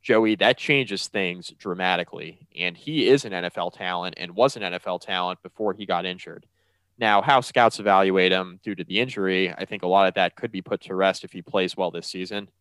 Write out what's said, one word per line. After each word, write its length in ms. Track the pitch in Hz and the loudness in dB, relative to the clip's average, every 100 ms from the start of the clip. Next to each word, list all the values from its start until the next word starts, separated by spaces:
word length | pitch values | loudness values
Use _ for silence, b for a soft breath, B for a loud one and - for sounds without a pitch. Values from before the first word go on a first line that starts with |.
Joey, 360 | - 113 110 107 | 2 4 4 4
that 200 | 101 135 | 2 2
changes 520 | - 143 120 98 - | 0 0 0 -6 -6
things 420 | 107 92 90 87 - | -4 -4 -6 -14 -12
dramatically. 880 | 101 90 92 90 85 82 78 85 _ - | -8 -4 0 0 -2 -10 -14 -16 _ -8
And 200 | 90 87 | -8 -6
he 320 | - 156 104 | -8 -2 4
is 180 | 135 120 | 4 2
an 80 | |
N 100 | 95 | -6
F 140 | 87 - | -6 -6
L 120 | 87 | -8
talent 440 | - 92 90 90 - | -6 -6 -6 -6 -10
and 180 | 87 | -12
was 220 | 90 131 123 | 0 0 0
an 60 | |
N 100 | 95 | -6
F 140 | 90 - | -6 -6
L 120 | 90 | -8
talent 440 | - 92 90 90 | -4 -4 -4 -6
before 320 | 92 _ 107 | -14 _ -4
he 100 | 95 | -4
got 220 | 98 87 92 | -4 -4 -4
injured. 400 | 90 - - _ _ _ _ _ _ | -10 -14 -18 _ _ _ _ _ _
Now, 200 | 113 101 | 2 4
how 200 | 131 135 | 6 2
scouts 380 | 123 - 117 - | 4 4 4 4
evaluate 540 | 101 95 98 95 92 | 4 4 6 4 4
him 260 | 92 92 87 | 2 -2 -10
due 120 | - | -10
to 100 | 92 | -8
the 160 | 82 95 | -4 -2
injury, 520 | 127 113 95 92 92 | -2 -2 0 0 0
I 120 | 82 | -4
think 180 | 95 104 | -10 -6
a 60 | 90 | 0
lot 200 | 95 95 | 4 4
of 60 | |
that 200 | 95 90 | 4 -2
could 160 | - 117 | -2 -8
be 120 | 101 | -8
put 180 | 90 101 | -6 -8
to 120 | - | -6
rest 300 | 92 95 92 | 2 2 2
if 80 | - | -8
he 100 | 95 | -16
plays 340 | 85 101 92 - | -4 -2 -2 -2
well 140 | 90 | -4
this 160 | 85 82 | -4 -10
season. 420 | 92 92 101 101 _ | -10 -8 -10 -12 _